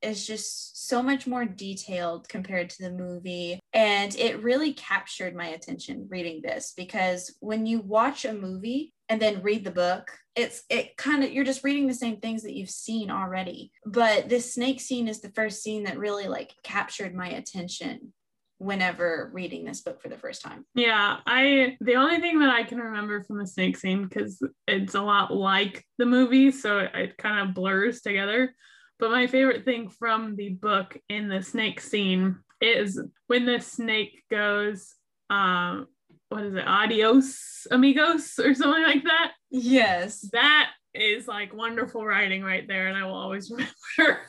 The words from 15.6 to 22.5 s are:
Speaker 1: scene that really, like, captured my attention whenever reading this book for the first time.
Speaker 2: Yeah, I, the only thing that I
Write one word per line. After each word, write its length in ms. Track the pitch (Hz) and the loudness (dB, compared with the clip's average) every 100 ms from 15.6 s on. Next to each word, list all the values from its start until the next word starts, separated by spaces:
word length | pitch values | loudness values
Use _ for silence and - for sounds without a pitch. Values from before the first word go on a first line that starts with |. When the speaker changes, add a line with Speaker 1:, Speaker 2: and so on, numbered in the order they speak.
Speaker 1:
scene 220 | 214 214 | -8 -6
that 140 | 202 - | -6 -6
really, 280 | 208 202 196 | -4 -4 -4
like, 280 | 180 - - | -8 -8 -16
captured 520 | - 202 - - 185 | -6 -6 -6 -8 -10
my 140 | 180 180 | -8 -8
attention 840 | 175 - 185 180 - 175 - - _ _ _ _ - | -10 -10 -10 -10 -8 -10 -10 -16 _ _ _ _ -10
whenever 720 | 190 196 185 180 175 160 - | -6 -2 -2 0 -2 -2 -6
reading 300 | 185 175 170 | -8 -10 -10
this 160 | 165 - | -10 -10
book 200 | - - | -10 -10
for 80 | - | -14
the 80 | - | -12
first 240 | - 262 | -12 -12
time. 240 | - - - 254 | -14 -16 -8 0
Speaker 2:
Yeah, 400 | 233 214 202 - - | 2 4 2 0 2
I, 500 | 247 277 277 254 262 | 4 6 6 4 0
the 160 | 226 247 | 2 4
only 240 | 285 339 | 4 2
thing 180 | 339 311 | 2 4
that 100 | |
I 140 | 277 | 4